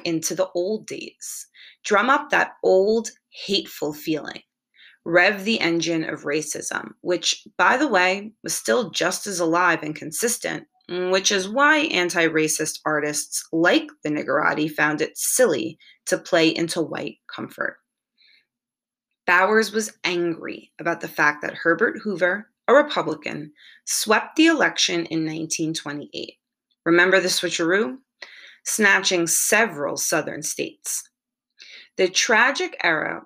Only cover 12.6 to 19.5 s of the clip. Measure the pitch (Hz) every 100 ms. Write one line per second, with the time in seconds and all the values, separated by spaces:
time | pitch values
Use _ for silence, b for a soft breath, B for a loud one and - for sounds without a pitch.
12.6 | 156 - 156 151 147 151 - - - 165
13.6 | 170 302 - - 151 147 - 143 160 147
14.6 | 156 151 151 151 156 - - - 240 147
15.6 | - - b b - 170 - 170 160 -
16.6 | 165 - 143 - - - - - - -
17.6 | - - _ _ _ _ b b b _
18.6 | _ _ _ _ _ _ - 180 190